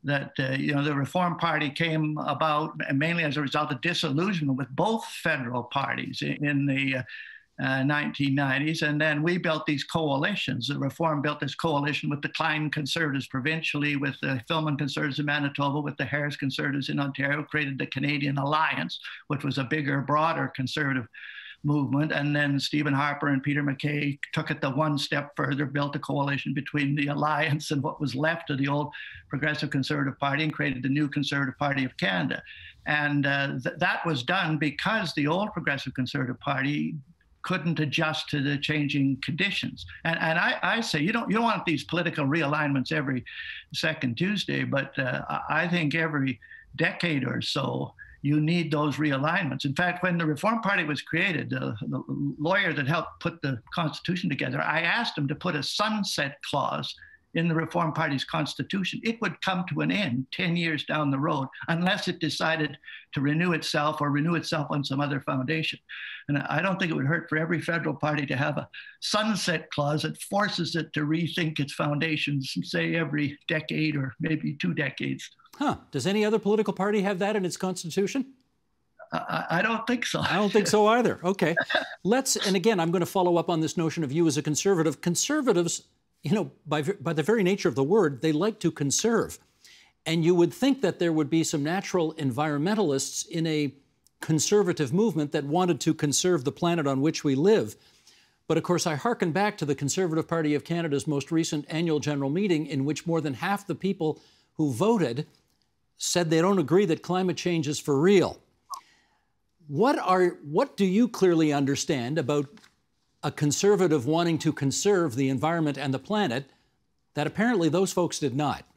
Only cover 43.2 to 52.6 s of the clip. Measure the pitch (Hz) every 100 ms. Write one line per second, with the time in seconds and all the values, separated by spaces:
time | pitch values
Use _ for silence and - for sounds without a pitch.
43.2 | 113 - - - - - 160 151 127 117
44.2 | 180 208 - 139 127 135 135 - 127 139
45.2 | - 147 - 151 170 175 151 165 165 147
46.2 | 135 127 - - - - 165 196 175 147
47.2 | 131 123 117 147 135 131 143 - - -
48.2 | 143 151 151 175 160 151 147 135 151 135
49.2 | 147 180 165 135 143 131 180 175 180 170
50.2 | 160 147 202 226 196 196 156 143 - 160
51.2 | 196 156 120 131 135 117 - 135 - -
52.2 | 143 135 151 196